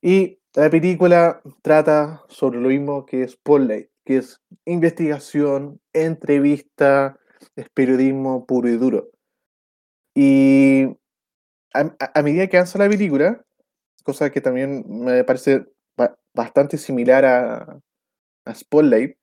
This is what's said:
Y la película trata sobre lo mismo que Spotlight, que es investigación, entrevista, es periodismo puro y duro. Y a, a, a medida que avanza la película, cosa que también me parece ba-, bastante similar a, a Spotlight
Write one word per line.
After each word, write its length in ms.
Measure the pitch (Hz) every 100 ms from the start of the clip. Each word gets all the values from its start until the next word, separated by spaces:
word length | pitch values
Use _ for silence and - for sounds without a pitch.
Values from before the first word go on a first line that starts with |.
Y 400 | 180 190 185 - _
la 160 | - 151
película 720 | 160 175 175 180 175 170 165 143 _
trata 640 | - 156 151 151 151 160 _
sobre 320 | - 135 120
lo 80 | 127
mismo 380 | 135 143 143 135
que 200 | 127 127
Spotlight, 640 | _ - 147 127 107 - _
que 140 | - 131
es 240 | 131 _ _ - -
investigación, 1120 | 175 165 165 165 147 - 147 147 139 143 - _
entrevista, 1200 | 160 160 165 - 143 143 147 - _ 143 139 139 - _ _ _ -
es 140 | -
periodismo 760 | - 127 127 131 135 135 131 127
puro 220 | 127 120
y 80 | 117
duro. 360 | 131 110 - _ _ _ _ _ _ _ _ _ _
Y 840 | - 139 135 135 135 135 135 135 - _ _ _ _ _ _ _
a, 60 | 131 151 -
a, 200 | 135 151
a 20 |
medida 260 | 147 156 190
que 100 | 180
avanza 220 | 180 196
la 100 | 202
película, 560 | 208 196 139 160 233 _ _ _ _ _ _
cosa 260 | - 135 147
que 120 | 139
también 420 | 135 127 135 135 -
me 360 | 107 123 127
parece 420 | 123 127 - 135 - _ _ -
ba-, 200 | 123 _ _
bastante 440 | - 120 - 143 151
similar 460 | - 131 120 131
a, 560 | 135 123 117 117 - 143 _ _ _ _ _ _ -
a 80 | 110
Spotlight 640 | - 147 151 113 135 -